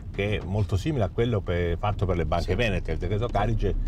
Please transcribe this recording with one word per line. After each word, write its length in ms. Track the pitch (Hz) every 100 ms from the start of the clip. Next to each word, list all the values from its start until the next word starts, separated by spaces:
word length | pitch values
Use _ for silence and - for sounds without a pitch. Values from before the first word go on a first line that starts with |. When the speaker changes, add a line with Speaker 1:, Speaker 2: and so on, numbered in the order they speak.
| -
Speaker 1:
che 260 | - 101 101
è 80 | 90
molto 320 | 104 98 101
simile 260 | 156 143
a 60 | 95
quello 320 | - 120 107
pe-, 340 | 85 87 87 85
fatto 280 | 104 101 92
per 100 | 87
le 100 | 78
banche 260 | 85 82
Speaker 2:
Sì. 40 | 92
Speaker 1:
venete, 380 | 117 90 82
il 40 | 80
decreto 300 | 90 104 120
Carige 480 | 101 110 110 101 82